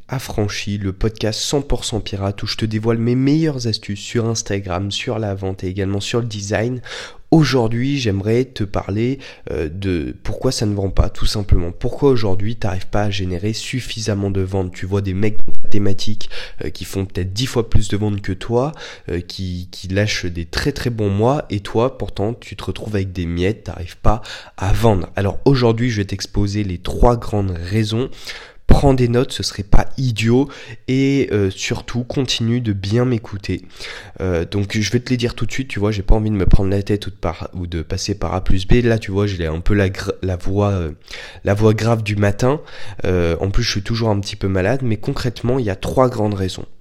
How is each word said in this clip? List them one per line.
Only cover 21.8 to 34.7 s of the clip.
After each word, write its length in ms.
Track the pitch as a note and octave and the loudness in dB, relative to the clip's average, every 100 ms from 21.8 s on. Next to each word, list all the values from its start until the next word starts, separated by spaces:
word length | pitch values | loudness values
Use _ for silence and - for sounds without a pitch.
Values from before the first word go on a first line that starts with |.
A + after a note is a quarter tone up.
| B2+ - | -2 -4
pourtant, 340 | G2+ - G2+ | -8 -4 -4
tu 220 | B2 - G2+ | -6 -12 -10
te 80 | |
retrouves 320 | - - A2 G#2 | -10 -8 -6 -4
avec 160 | F#2+ | -4
des 160 | F#2 E2+ | -4 -4
miettes, 380 | E2+ F#2 A2 - | -2 -2 -4 -8
t'arrives 320 | E2+ E2+ - | -12 -12 2
pas 260 | - A2 - - - - | 4 4 -2 -16 -18 -6
à 160 | F#2+ | 0
vendre. 380 | G#2 A2+ F#2+ E2 - | 4 4 2 0 -2
Alors 220 | G2 - - | -2 0 2
aujourd'hui, 460 | C3+ A#2+ A#2 B2 | 4 2 0 -2
je 60 | G#2 | -2
vais 80 | F#2+ | -4
t'exposer 580 | G2 - - G2+ G#2 | -6 -6 -2 -2 -2
les 160 | G2 F2 | -4 -6
trois 360 | - D#2+ A#2+ A#2 | -6 2 4 2
grandes 360 | - G#2 F#2+ | -2 -2 -2
raisons. 580 | E2+ F2 A2 G#2+ A2+ C3+ - - - - - - | -4 -4 -2 0 -2 -6 -8 -16 -16 -18 -2 6
Prends 280 | - C#3+ | 6 6
des 140 | C3+ B2 | 4 2
notes, 240 | A#2 C3+ | 2 0
ce 100 | - | -4
serait 220 | G2 - | -8 -8
pas 260 | G2 - - - | 6 8 8 2
idiot, 500 | C3 A2 A2+ B2 C#3 - - A#2+ - | -2 0 2 2 2 -6 -16 -12 -4
et, 400 | C3 C3+ C#3 - | 0 2 2 2
euh, 180 | G#2 G2 | 0 0
surtout 540 | - - - - A#2+ | -2 -6 -6 -4 -6
continue 580 | B2 - B2+ - A#2 A#2+ | -4 -4 -2 -2 -2 0
de 100 | A#2 | -2
bien 320 | G2 G2 A#2 | -4 -2 0
m'écouter. 600 | B2 A#2 - G2+ - F#2 - - - - - - | 0 -2 -4 -10 -6 -6 -8 -16 -16 -14 -16 -6
Euh, 240 | F#2 E2+ F2 | -2 -2 -2
donc 320 | G2+ G2+ | -4 -2